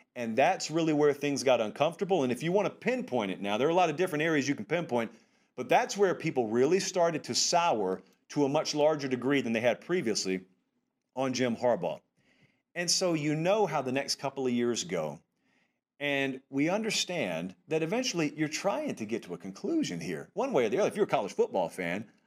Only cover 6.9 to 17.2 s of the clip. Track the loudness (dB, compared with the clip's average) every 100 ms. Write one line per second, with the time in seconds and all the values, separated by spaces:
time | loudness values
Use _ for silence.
6.9 | 2 2 0 -4 -2 2 2 2 2 0
7.9 | -2 -6 _ -6 0 2 2 0 2 4
8.9 | 2 -2 -2 2 2 2 2 2 0 -2
9.9 | -2 0 -2 -2 -4 -6 _ _ _ _
10.9 | _ _ -4 -2 0 0 2 2 2 -2
11.9 | -6 _ _ _ _ _ _ _ -8 -2
12.9 | 0 2 0 0 0 2 2 2 0 -2
13.9 | -2 -2 -6 -6 -2 -2 0 0 0 -4
14.9 | -4 -4 -8 _ _ _ _ _ _ _
15.9 | -8 -2 0 -2 -4 -6 0 0 0 -2
16.9 | -2 -2 -2